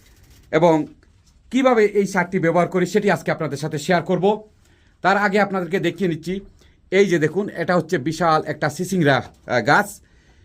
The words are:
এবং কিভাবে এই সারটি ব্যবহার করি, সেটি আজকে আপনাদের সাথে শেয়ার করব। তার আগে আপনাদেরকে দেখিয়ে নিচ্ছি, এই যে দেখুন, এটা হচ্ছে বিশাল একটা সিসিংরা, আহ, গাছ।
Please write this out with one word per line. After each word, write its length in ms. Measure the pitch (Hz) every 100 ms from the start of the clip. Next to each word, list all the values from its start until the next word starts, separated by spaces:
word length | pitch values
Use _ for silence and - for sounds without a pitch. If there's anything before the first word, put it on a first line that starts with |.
| _ _ _ - _
এবং 340 | 160 170 156 151 - _ _ _ _ _
কিভাবে 340 | 247 262 226
এই 220 | 208 208 196
সারটি 320 | 190 175 190
ব্যবহার 300 | 165 170 170
করি, 180 | 185 180
সেটি 240 | 214 202
আজকে 200 | 165 -
আপনাদের 260 | 151 151 139
সাথে 220 | 156 151
শেয়ার 240 | - 175
করব। 220 | 165 180 196 214 - _ _ _ _ _
তার 140 | 180 196
আগে 220 | 202 202
আপনাদেরকে 380 | 196 190 170 185
দেখিয়ে 300 | 170 170 185
নিচ্ছি, 300 | 160 170 196 196 _ _ _ _
এই 160 | 190 202
যে 120 | 170
দেখুন, 300 | 151 170 208
এটা 280 | - 165 180
হচ্ছে 220 | - 180
বিশাল 460 | 139 - 170 156 151
একটা 240 | 147 151
সিসিংরা, 460 | 139 180 185 147 127
আহ, 440 | - - - 120
গাছ। 280 | 110 170 208 - _ _ _ _